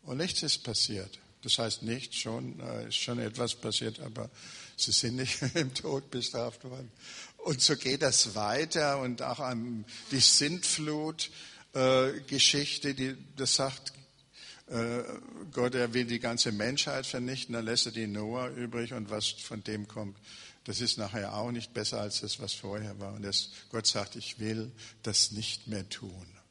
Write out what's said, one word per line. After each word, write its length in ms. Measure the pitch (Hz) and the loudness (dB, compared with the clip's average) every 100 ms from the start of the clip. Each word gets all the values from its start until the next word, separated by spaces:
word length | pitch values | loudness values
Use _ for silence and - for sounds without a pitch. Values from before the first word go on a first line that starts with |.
Und 140 | - 131 | -6 -2
nichts 240 | 180 - | 0 0
ist 160 | 151 - | 2 0
passiert. 600 | - 107 - 104 95 - - - | 2 2 2 0 -6 -14 -20 -14
Das 180 | 123 - | 0 2
heißt 240 | 113 - | 2 -2
nicht, 320 | 110 120 131 - | -2 -4 -4 -4
schon, 440 | 113 117 127 - | -2 -4 -4 -8
äh, 280 | 123 113 113 | -6 -6 -2
ist 80 | 120 | -2
schon 240 | - 120 | 0 0
etwas 360 | 110 117 120 - | -2 0 -2 0
passiert, 440 | 113 104 110 110 | -2 0 -2 -6
aber 300 | - 110 117 - - - - - | -10 -8 -8 -10 -16 -16 -16 -2
sie 140 | - | 4
sind 260 | 113 120 127 | 4 4 0
nicht 240 | 127 - | -2 0
<laughs> 120 | 131 175 | 0 2
im 180 | 135 | 0
Tod 360 | 127 156 139 135 | -2 -2 -2 -2
bestraft 520 | 127 113 127 120 - | -4 -2 -2 -4 -6
worden. 280 | 131 127 123 - - - - - | -12 -12 -12 -14 -14 -14 -14 -8
Und 240 | - 135 | -2 4
so 140 | - 147 | 4 4
geht 260 | 131 139 | 2 4
das 340 | 147 - 117 101 | 6 6 4 2
weiter 640 | 104 123 160 165 147 139 | 2 2 2 2 4 2
und 220 | 127 117 | 0 -2
auch 180 | 131 123 | -2 -2
am, 460 | 131 120 120 117 107 - - | -2 -2 -2 -6 -8 -12 -2
die 100 | 135 | 8
Sintflut, 1080 | 117 - 143 175 - - 151 151 156 160 - - - - - | 8 8 6 2 2 2 0 0 -2 -2 -6 -6 -16 -18 -6
äh, 400 | 135 131 131 131 147 135 | 2 6 8 6 2 -2
Geschichte, 680 | 139 - 147 143 - 143 131 | 6 8 6 2 0 -2 0
die, 200 | 131 131 - - | -2 -4 -12 -2
das 200 | 131 - | 2 4
sagt, 380 | 135 131 - - - _ _ - - - - | 2 0 -10 -12 -20 _ _ -20 -20 -20 -6
äh, 360 | 120 117 120 - - - - 160 | -2 0 0 -4 -8 -12 -14 -8
Gott, 240 | 127 123 127 | 0 2 2
er 180 | 120 | 2
will 120 | 120 120 | 2 0
die 140 | 117 | 0
ganze 320 | 120 117 - | 0 2 2
Menschheit 540 | 104 107 139 - 135 131 | 2 0 2 0 -2 -2
vernichten, 480 | 131 123 131 - | -4 -2 -4 -4
dann 120 | 117 110 | -4 0
lässt 200 | 117 123 | 2 2
er 60 | |
die 160 | 107 110 | 0 -4
Noah 420 | 104 107 120 123 | -2 -4 -4 -4
übrig 440 | 135 120 117 117 | -4 -4 -4 -4
und 160 | 120 104 | -4 -4
was 180 | 107 - | -2 -2
von 360 | - - 110 | -4 -8 -8
dem 240 | 101 107 104 | -6 -6 -6
kommt, 300 | - 104 98 - - - - | -8 -8 -10 -18 -18 -18 -16
das 180 | - 98 | -6 -2
ist 160 | 120 - | 0 0
nachher 380 | 101 110 101 104 | -2 -2 -4 -4
auch 160 | 120 | -4
nicht 220 | 120 110 | -4 -4
besser 280 | - 107 113 | -4 -2 -2
als 200 | 104 - | -2 -4
das, 180 | 104 - | -4 -6
was 140 | - | -4
vorher 460 | - 101 101 107 101 | -6 -4 -6 -6 -8
war. 140 | 98 | -8
Und 80 | 104 | -6
das, 300 | 101 95 - - - | 0 0 -2 -10 -6
Gott 160 | 117 104 | 0 2
sagt, 300 | 107 101 117 | 2 -2 -6
ich 240 | - - | -10 -4
will 320 | 110 110 113 117 - - | -2 -2 -4 -10 -18 -8
das 280 | - 104 - | 0 4 4
nicht 360 | 104 113 - - | 2 -4 -6 -4
mehr 200 | 104 95 | -6 -4
tun. 380 | - 104 92 85 92 - | -8 -8 -12 -16 -20 -20